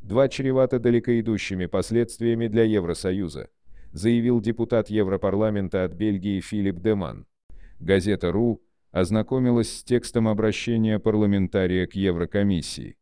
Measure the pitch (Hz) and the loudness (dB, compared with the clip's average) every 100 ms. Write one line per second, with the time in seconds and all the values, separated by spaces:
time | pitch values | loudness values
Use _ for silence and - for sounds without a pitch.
0 | 98 107 135 - 135 131 131 127 117 120 | -2 0 0 0 -2 2 2 2 2 2
1 | 113 117 113 107 - 95 90 98 90 113 | 2 0 0 -2 -2 -4 -2 -2 0 0
2 | 117 - 117 113 117 107 113 107 85 82 | 0 -2 -2 0 0 2 4 2 0 -2
3 | 95 95 90 71 - _ - - - 73 | -2 -2 -4 -8 -16 _ -20 -20 -16 -2
4 | 104 120 117 120 110 113 113 117 110 107 | 2 2 4 2 0 -2 0 0 0 0
5 | 98 95 98 98 107 104 95 95 92 85 | 0 0 0 0 0 -2 -2 -2 -2 -2
6 | 107 98 98 98 87 107 98 87 101 104 | -2 0 -2 -4 -2 -2 -2 -2 0 0
7 | 85 57 - _ _ - - - 82 98 | -2 -8 -18 _ _ -18 -18 -14 2 2
8 | 92 95 87 90 120 110 _ _ _ - | 2 -2 0 0 0 -2 _ _ _ -2
9 | 90 110 107 131 127 120 113 - - 120 | 0 0 0 0 2 2 0 -4 0 0
10 | - 120 113 107 110 107 - 117 110 107 | 0 0 2 2 0 0 -2 0 2 2
11 | 113 107 104 101 92 101 92 92 90 98 | 2 2 4 2 2 0 2 0 0 0
12 | 98 87 85 104 101 90 71 - 57 - | 0 0 0 0 2 0 -2 -10 -12 -16